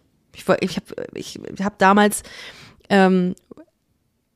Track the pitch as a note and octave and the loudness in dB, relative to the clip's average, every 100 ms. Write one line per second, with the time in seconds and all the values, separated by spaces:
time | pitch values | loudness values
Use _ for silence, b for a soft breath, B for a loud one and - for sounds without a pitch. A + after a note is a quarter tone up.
0 | _ _ _ - - - F#3+ - - - | _ _ _ -8 -2 -2 -2 -8 -12 -14
1 | - - - - - - G3 - F#3+ G3+ | -14 -14 -16 -16 -14 -8 -8 2 4 6
2 | G#3 G#3 - B B B B B - G3 | 4 0 -10 B B B B B -2 2
3 | F#3 F#3 F3+ - _ - D#4+ _ _ _ | 4 4 0 -4 _ -20 -20 _ _ _
4 | _ _ _ | _ _ _